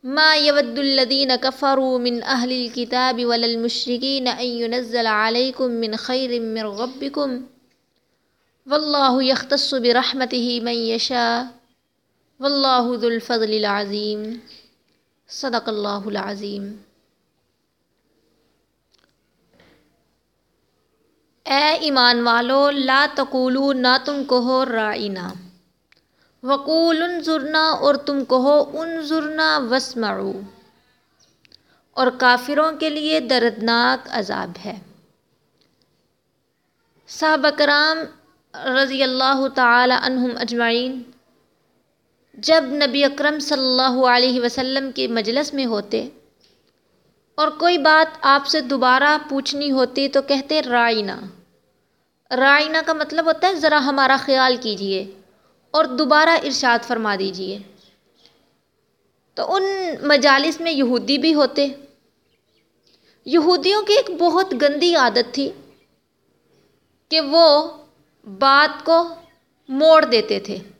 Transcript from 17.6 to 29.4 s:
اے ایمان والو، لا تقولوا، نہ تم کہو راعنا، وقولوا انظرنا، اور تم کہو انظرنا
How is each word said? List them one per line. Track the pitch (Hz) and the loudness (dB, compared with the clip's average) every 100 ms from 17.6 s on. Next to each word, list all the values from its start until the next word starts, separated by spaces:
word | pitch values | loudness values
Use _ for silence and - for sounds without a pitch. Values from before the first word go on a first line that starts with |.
| _ _ _ _ _ _ _ _ _ _ _ _ _ _ _ _ _ _ _ _ _ _ _ _ _ _ _ _ _ _ _ _ _ _ _ _ _ _ | _ _ _ _ _ _ _ _ _ _ _ _ _ _ _ _ _ _ _ _ _ _ _ _ _ _ _ _ _ _ _ _ _ _ _ _ _ _
اے | - 269 302 | -2 2 2
ایمان | 320 311 269 247 240 | 0 0 4 4 4
والو، | 240 233 240 269 285 | 2 2 2 2 2
لا | 285 262 269 294 | 0 0 2 2
تقولوا، | 285 269 262 254 254 277 | -2 -2 0 0 0 0
نہ | 262 247 254 | 2 2 2
تم | 277 285 | 0 -6
کہو | 269 247 247 262 | 0 0 2 0
راعنا، | 262 226 214 233 208 185 180 185 - _ _ _ _ _ _ _ _ _ | 0 -2 -2 -4 -6 -8 -10 -14 -20 _ _ _ _ _ _ _ _ _
وقولوا | 254 277 285 320 330 320 349 | -2 -2 2 2 2 2 -2
انظرنا، | 349 320 311 277 311 311 | -4 -2 -2 0 0 0
اور | 302 285 | 2 2
تم | 285 285 277 | 2 -2 -4
کہو | 247 254 269 294 - 311 | 0 2 4 4 2 -6
انظرنا | 330 330 294 320 302 311 | -6 -8 -4 -4 -4 -2